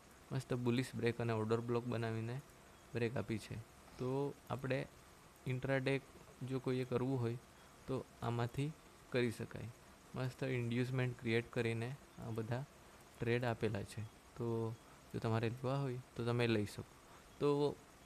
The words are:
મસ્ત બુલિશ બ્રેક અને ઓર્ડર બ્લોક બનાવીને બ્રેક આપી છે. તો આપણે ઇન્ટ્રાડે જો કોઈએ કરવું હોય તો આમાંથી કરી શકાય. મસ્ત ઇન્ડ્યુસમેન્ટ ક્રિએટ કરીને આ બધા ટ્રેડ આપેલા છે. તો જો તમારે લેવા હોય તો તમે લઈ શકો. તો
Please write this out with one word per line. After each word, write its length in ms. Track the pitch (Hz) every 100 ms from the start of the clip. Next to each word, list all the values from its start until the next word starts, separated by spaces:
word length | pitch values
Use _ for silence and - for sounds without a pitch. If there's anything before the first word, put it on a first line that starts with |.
| - - -
મસ્ત 220 | 131 -
બુલિશ 400 | 127 123 120 127
બ્રેક 260 | 113 117 113
અને 120 | 117
ઓર્ડર 280 | 113 110 113
બ્લોક 240 | 117 120
બનાવીને 560 | 120 117 117 113 113 123 - - - - -
બ્રેક 220 | 117 117 117
આપી 220 | 107 110
છે. 180 | - 110 113 - - -
તો 360 | 127 135 143 - -
આપણે 360 | 123 135 131 147 - - - - - -
ઇન્ટ્રાડે 540 | 127 131 135 131 135 - - - - 127
જો 100 | 131
કોઈએ 260 | 135 127
કરવું 360 | 127 120 123 135
હોય 180 | 117 120 - - - - -
તો 180 | 131 - -
આમાંથી 500 | 117 117 120 - 143 165 - - -
કરી 200 | 127 123
શકાય. 380 | 107 110 - 110 - - - -
મસ્ત 280 | 127 131 127
ઇન્ડ્યુસમેન્ટ 800 | 135 127 120 120 123 131 127 120
ક્રિએટ 320 | 117 113 117
કરીને 440 | - 113 113 117 139 - - 117
આ 40 |
બધા 340 | 113 110 120 143 - - - - -
ટ્રેડ 240 | 117 120
આપેલા 380 | 123 113 113 107
છે. 200 | 98 - 110 - - -
તો 380 | 117 113 113 120 - - -
જો 40 | 117
તમારે 300 | 117 113 113
લેવા 280 | 123 131 139
હોય 220 | 139 123 - -
તો 80 |
તમે 220 | 117 120 120
લઈ 200 | 110 104
શકો. 180 | - - - - - - -
તો 360 | 143 143 143 - - -